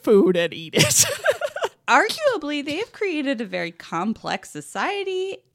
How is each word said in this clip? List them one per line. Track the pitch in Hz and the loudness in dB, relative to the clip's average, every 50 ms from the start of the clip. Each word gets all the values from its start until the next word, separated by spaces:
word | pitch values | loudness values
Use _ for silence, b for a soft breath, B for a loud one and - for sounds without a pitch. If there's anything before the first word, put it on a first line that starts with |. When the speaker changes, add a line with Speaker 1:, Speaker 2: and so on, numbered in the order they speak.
| - | 2
Speaker 1:
food | - 220 196 185 180 180 | 6 6 6 6 6 4
and | 170 170 170 - | 2 0 -2 -2
eat | - 165 156 - | -8 -10 -2 2
it. | - - - - - - - 539 - - 659 - - 605 | 2 2 4 4 2 2 2 0 -2 0 0 0 0 -2
<laughs> | 554 - - 679 403 _ _ - | -8 -6 -6 -6 -6 _ _ 0
Speaker 2:
Arguably, | - 233 285 370 440 - 659 622 554 494 370 302 285 294 294 269 | 4 4 4 4 2 0 0 0 0 0 0 -4 -4 -6 -4 -4
they | 302 285 | -4 -6
have | 349 466 - - | -6 -6 -8 -6
created | - 427 381 330 302 269 277 277 220 | -4 -4 -2 -2 -2 -2 -2 -2 -4
a | 240 | -4
very | 185 185 180 170 170 | -6 -6 -6 -6 -6
complex | 170 - - - 180 165 185 220 214 - - 165 165 196 - - | -10 -14 -12 -8 -6 -4 -2 -2 -4 -4 -4 -6 -6 -6 -8 -10
society | - 147 147 - - 196 220 339 403 403 381 381 370 370 370 381 381 - _ _ | -14 -14 -12 -10 -6 -4 -4 -4 -4 -4 -6 -4 -4 -4 -4 -6 -8 -12 _ _